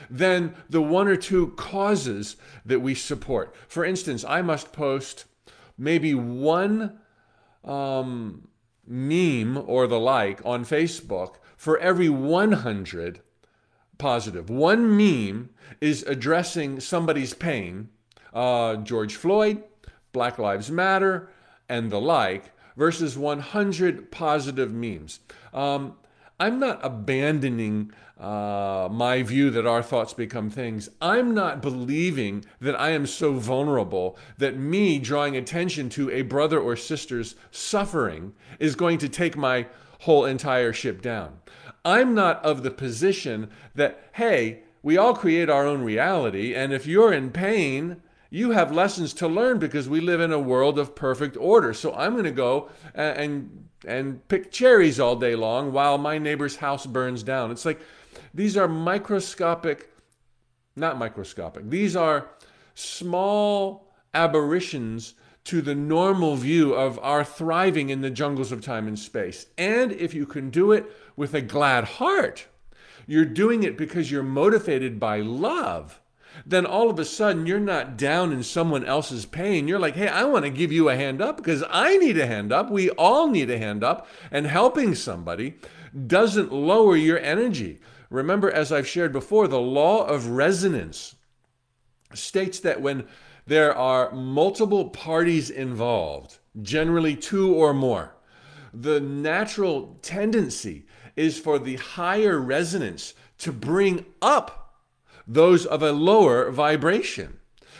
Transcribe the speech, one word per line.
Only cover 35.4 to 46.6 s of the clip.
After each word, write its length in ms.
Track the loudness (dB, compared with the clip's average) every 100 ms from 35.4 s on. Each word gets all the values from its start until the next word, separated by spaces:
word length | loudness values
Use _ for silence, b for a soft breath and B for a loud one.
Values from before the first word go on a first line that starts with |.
| -6 -4 -4 -4 -6
to 200 | -4 -4
a 120 | -2
brother 360 | -2 0 2 0
or 160 | 0
sister's 600 | -4 -6 -8 -6 -8 -8 -12 b
suffering 800 | -12 -4 -2 -2 -2 -2 -4 -12 -18 B B
is 160 | -2
going 240 | 0 0 0
to 100 | -2
take 280 | -2 -4 -2
my 300 | 0 0 -4 B B B
whole 240 | 4 4
entire 480 | 4 0 -2 0 0
ship 280 | -2 -6 -6
down. 380 | -6 -8 -8 -14 B B B B
I'm 300 | 2 4 4
not 300 | 4 2 2
of 200 | 0 -2
the 60 | -4
position 760 | -6 -8 0 0 0 -4 -6 -8 B B
that, 360 | 0 0 -2 -12
"Hey, 500 | -2 2 2 2 -4 -16 _
we 140 | 2 4
all 180 | 4
create 340 | 4 2 2 4
our 160 | 4
own 180 | 2 0
reality, 720 | 0 0 2 0 0 -2 -4
and 180 | -2